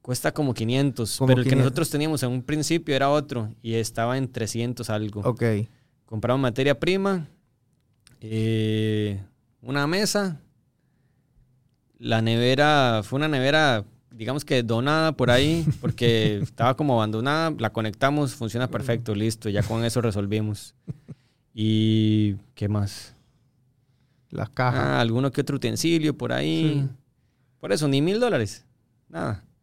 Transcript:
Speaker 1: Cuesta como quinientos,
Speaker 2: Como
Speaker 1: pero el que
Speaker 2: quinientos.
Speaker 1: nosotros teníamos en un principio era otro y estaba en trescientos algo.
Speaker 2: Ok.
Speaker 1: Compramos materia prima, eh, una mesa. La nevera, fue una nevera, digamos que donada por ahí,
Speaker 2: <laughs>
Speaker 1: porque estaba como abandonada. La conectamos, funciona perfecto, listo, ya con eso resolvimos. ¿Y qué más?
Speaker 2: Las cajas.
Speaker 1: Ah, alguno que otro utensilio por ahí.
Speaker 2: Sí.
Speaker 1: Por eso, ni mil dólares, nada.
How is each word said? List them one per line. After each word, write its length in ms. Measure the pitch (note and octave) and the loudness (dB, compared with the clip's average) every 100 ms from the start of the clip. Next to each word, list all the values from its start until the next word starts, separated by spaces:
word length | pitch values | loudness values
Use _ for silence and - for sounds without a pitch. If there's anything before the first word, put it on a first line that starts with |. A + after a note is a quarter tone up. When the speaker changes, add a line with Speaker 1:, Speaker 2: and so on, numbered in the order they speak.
Speaker 1:
Cuesta 320 | - B2+ D#3 | -6 -4 -2
como 220 | - C#3+ | -2 -2
quinientos, 640 | A2+ A2+ B2+ C#3+ A#2+ A2+ - | 0 0 2 0 0 -6 0
Speaker 2:
Como 80 | C3 | 4
Speaker 1:
pero 120 | B2+ | 4
el 40 | |
que 60 | B2+ | 4
Speaker 2:
quinientos. 160 | C3+ C3 | 4 2
Speaker 1:
nosotros 180 | B2+ E3 | 2 -2
teníamos 320 | D3 D3+ D3+ | 0 0 0
en 80 | B2+ | -2
un 120 | B2+ | -4
principio 520 | B2 D3+ D3+ E3 E3 C3+ | -4 -4 0 -2 0 0
era 140 | C#3 | 2
otro 420 | D3 D3 B2 A2 A2+ | 2 0 -6 -6 -8
y 120 | A#2 | -4
estaba 420 | A2+ A2 - A#2 C3 | -2 -2 -2 -2 0
en 120 | C3 | -4
trescientos 560 | - A2 A2+ A#2+ A#2+ A#2 | -4 -4 -4 -4 -6 -4
algo. 300 | G#2+ G#2+ G#2+ | -4 -4 -2
Speaker 2:
Ok. 220 | A2+ A#2 A#2 G#2+ G#2+ _ _ _ _ | -2 0 0 0 -2 _ _ _ _
Speaker 1:
Compramos 340 | A2 A#2 C3 | -6 0 0
materia 380 | C3 G#2+ C3+ C#3+ | 0 0 0 2
prima, 480 | E3+ F#3+ G3 F#3 D3+ _ _ _ _ _ _ _ _ - | 0 0 0 -2 -6 _ _ _ _ _ _ _ _ -18
eh, 1000 | A2 A2 A2 A2 A2 A2 G#2+ G#2+ G#2 G2 F#2+ _ _ _ | -6 -2 0 0 0 0 0 0 -2 -4 -10 _ _ _
una 260 | A#2+ C#3 C#3+ | -6 -2 0
mesa. 540 | F#3 G#3 G3+ G3 D3+ _ _ _ _ _ _ _ _ _ _ _ _ _ _ _ _ | 0 0 -2 -4 -6 _ _ _ _ _ _ _ _ _ _ _ _ _ _ _ _
La 240 | A#2 A2+ | -2 0
nevera, 800 | A2+ A2+ B2 C3 D3 D3 B2+ A2+ | 2 2 2 4 4 4 4 2
fue 140 | G#2 C3+ | -2 -2
una 100 | D#3 | 0
nevera, 560 | C#3+ C3 D#3 D3+ A2+ G2 _ _ | 0 2 4 2 2 -4 _ _
digamos 340 | A#2 A2 C#3+ | -12 -6 -6
que 180 | - C3+ | 0 0
donada 500 | A#2 A2+ C#3 D#3 D#3+ | 2 0 2 2 2
por 180 | D3 B2 | 2 4
ahí, 360 | B2 C#3+ E3 D3+ | 4 4 2 0
Speaker 2:
<laughs> 80 | - | -2
Speaker 1:
porque 580 | - - A#2+ A2+ G#2+ G#2 | -4 0 2 4 2 0
estaba 360 | - - A#2 C3 | -4 0 0 2
como 180 | D3+ | 2
abandonada. 600 | A#2+ G#2+ A2 C3 D#3 E3 D3 | 2 2 0 0 0 -2 -2
La 120 | A2 | -4
conectamos, 600 | A2 A2 F#2+ C3+ D3 C#3 | -2 -4 0 0 2 -2
funciona 340 | - A2+ A#2 B2+ | -2 -6 -2 -2
perfecto, 460 | A#2 B2+ A#2 A#2 | -2 -2 -2 -2
listo, 340 | G2+ A2 A2 A2 | -2 -2 -2 -4
ya 120 | G2+ | -2
con 220 | - A2+ | 0 0
eso 160 | A#2 B2 | 0 0
resolvimos. 760 | A#2 G2+ G2+ G#2+ G#2+ G#2 - _ - - - - _ _ _ | 0 0 -2 -2 -2 -6 -10 _ -16 -16 -14 -20 _ _ _
¿Y 840 | A2 A2 A2 A2 A2 G#2+ G#2+ G#2+ G2 - | -2 2 4 4 4 4 4 2 -2 -10
qué 140 | - G#2 | -6 -2
más? 460 | G#2 G2+ - - - _ _ _ _ _ _ _ _ _ _ _ | -2 -2 -6 -18 -20 _ _ _ _ _ _ _ _ _ _ _
Speaker 2:
Las 180 | - - | -8 -8
cajas. 300 | - B2+ B2+ | -2 0 2
Speaker 1:
Ah, 180 | C#3 C3+ | 0 2
alguno 300 | A#2 A#2 C#3 | 2 2 0
que 120 | C3+ | -2
otro 140 | - C#3 | -4 -2
utensilio 600 | A#2 A2+ D#3+ E3 D3+ - | -2 -2 0 2 0 -2
por 160 | A#2+ | -4
ahí. 560 | B2 D3 D#3+ D#3+ C#3 C3+ | -2 0 0 0 0 -2
Speaker 2:
Sí. 80 | A#2 _ _ _ _ _ _ | -6 _ _ _ _ _ _
Speaker 1:
Por 140 | D#3 | -4
eso, 140 | G3 D3 | -2 2
ni 140 | C3+ | 2
mil 180 | D#3+ G#3 | 2 2
dólares, 460 | B3 D#3+ G#2 - _ _ _ _ _ | 0 0 -2 -6 _ _ _ _ _
nada. 360 | D#3+ D#3 G#2 - _ | -8 -6 -6 -10 _